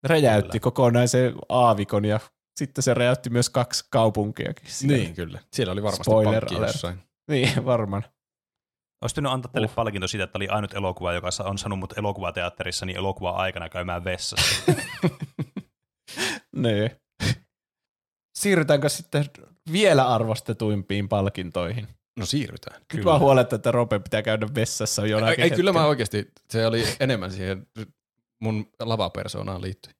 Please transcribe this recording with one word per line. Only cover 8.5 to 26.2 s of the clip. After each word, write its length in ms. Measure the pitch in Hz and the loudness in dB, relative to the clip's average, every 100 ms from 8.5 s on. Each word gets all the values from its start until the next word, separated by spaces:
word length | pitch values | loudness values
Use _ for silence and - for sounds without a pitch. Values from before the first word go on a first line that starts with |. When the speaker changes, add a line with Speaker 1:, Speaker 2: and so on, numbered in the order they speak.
| _ _ _ _ _ | _ _ _ _ _
Speaker 2:
Olisi 120 | 120 | -8
pitänyt 180 | - 143 | -4 -2
antaa 200 | 131 123 | -2 -4
tälle 140 | - 113 | -2 -2
Speaker 1:
Uh. 60 | |
Speaker 2:
palkinto 340 | - 113 101 92 | 0 -2 -2 -4
siitä, 160 | 107 | -4
että 140 | 92 95 | -6 -4
oli 100 | 98 | -4
ainut 260 | 101 101 | -2 -4
elokuva, 380 | 101 98 90 90 | -4 -4 -2 -4
joka 180 | 87 90 | -2 -4
sa-, 140 | 90 | -6
on 140 | 95 98 | -4 -4
saanut 200 | 107 98 | -4 -6
mut 200 | 95 - | -6 -6
elokuvateatterissa 880 | 104 98 90 87 87 - 92 - 95 | -4 -4 -6 -4 -6 -6 -8 -6 -6
niin 100 | 92 | -4
elokuvaa 400 | 95 95 92 87 | -4 -4 -4 -2
aikana 320 | 95 92 82 | -4 -4 -10
käymään 360 | 92 90 87 | -8 -6 -6
vessassa. 580 | 87 90 - - - - - | -4 -6 -6 -2 -2 0 0
<laughs> 60 | - 932 988 175 - 147 - 147 - - _ _ _ - - 381 - _ - | 0 -2 -4 -4 -4 -14 -10 -10 -10 -16 _ _ _ -16 -6 -6 -6 _ -2
Speaker 1:
Niin. 340 | 120 104 110 - _ _ 104 - _ _ _ _ _ _ _ _ _ - | 0 2 0 -4 _ _ -2 -2 _ _ _ _ _ _ _ _ _ -4
Siirrytäänkö 500 | 202 185 147 147 139 | 2 2 4 4 4
sitten 360 | - - 147 143 - - _ - | -2 -4 -2 -2 -6 -20 _ -4
vielä 360 | 170 208 147 127 | 4 6 6 6
arvostetuimpiin 960 | 117 110 107 - 107 107 104 95 98 98 | 4 2 -2 -4 -4 0 -2 -2 -2 0
palkintoihin? 800 | 104 98 98 90 92 87 113 107 - _ - | 2 0 -2 -6 -4 -4 -6 -10 -16 _ -10
Speaker 3:
No 80 | 101 | -4
siirrytään. 500 | 143 127 - - - | -2 -4 -10 -16 -20
Speaker 1:
Nyt 40 | _ | _
Speaker 2:
Kyllä. 160 | - | -2
Speaker 1:
vaan 160 | 107 127 | 4 6
huoletta, 360 | 139 131 120 110 | 8 6 6 2
että 140 | - | 0
Rope 260 | 120 117 104 | 2 2 0
pitää 240 | - 107 | -2 -4
käydä 240 | 110 110 110 | 0 -2 -2
vessassa 520 | 110 110 - 110 - 104 | -2 -2 -2 -4 -2 0
jonakin 340 | 107 113 165 | 2 2 2
Speaker 3:
Ei, 60 | 170 | 2
ei, 60 | 139 | 2
kyllä 160 | 190 | 2
mä 60 | 175 | 4
Speaker 1:
hetkenä. 100 | 151 | 2
Speaker 3:
oikeasti, 440 | 139 107 104 | 2 -2 -4